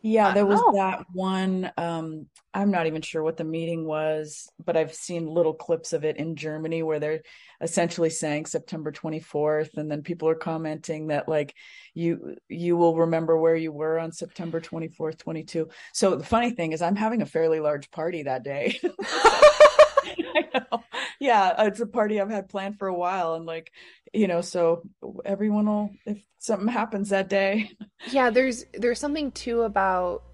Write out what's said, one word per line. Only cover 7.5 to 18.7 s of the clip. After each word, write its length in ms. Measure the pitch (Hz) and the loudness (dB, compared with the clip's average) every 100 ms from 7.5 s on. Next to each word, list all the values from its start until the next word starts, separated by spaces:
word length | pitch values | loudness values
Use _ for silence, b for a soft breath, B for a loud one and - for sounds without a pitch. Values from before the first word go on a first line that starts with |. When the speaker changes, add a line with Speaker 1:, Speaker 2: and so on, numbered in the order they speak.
| B | B
Speaker 1:
essentially 500 | 165 165 170 170 165 | -4 0 -2 0 0
saying 360 | 160 156 147 156 | 0 -4 -4 -4
September 440 | 160 - 165 156 | -8 -6 -8 -8
twenty-fourth, 840 | 143 160 156 156 151 151 151 156 - | -8 -8 -8 -6 -2 0 0 -2 -6
and 140 | 156 | -6
then 120 | 147 | -6
people 260 | 151 170 156 | -6 -2 0
are 60 | |
commenting 760 | 160 165 160 160 156 - 156 156 | 0 -2 -4 -4 -8 -8 -8 -2
that, 200 | 147 - | -4 0
like, 260 | 156 147 - B B B | -2 -2 -8 B B B
"You, 420 | - 170 165 - - _ | -4 -2 -2 -6 -16 _
you 280 | 170 175 170 | -6 0 4
will 200 | 170 165 | 4 4
remember 400 | 165 165 160 160 | 2 2 2 2
where 180 | 165 | 4
you 160 | 165 160 | 2 -2
were 280 | 147 156 160 | -6 -2 -2
on 140 | 165 | -4
September 480 | 170 170 - 170 165 | -10 -14 -10 -8 -8
twenty-fourth, 580 | 165 165 160 _ 156 156 | -8 -10 -10 _ -8 -8
twenty-two." 500 | - 160 156 165 160 B B | -10 -10 -8 -6 -6 B B
So 240 | - 196 175 | 0 2 2
the 80 | |
funny 260 | - 226 240 | 0 0 0
thing 220 | 240 165 | -2 -4
is 80 | 156 | -2
I'm 160 | 170 202 | -2 0
having 260 | 220 233 | 0 -2
a 40 | 170 | -2
fairly 340 | 160 160 160 | 0 2 2
large 300 | 151 147 139 | 0 -2 -6
party 320 | - 165 170 | -6 -6 -4
that 220 | 139 127 | -4 -6
day. 360 | 127 139 - | -4 -4 -4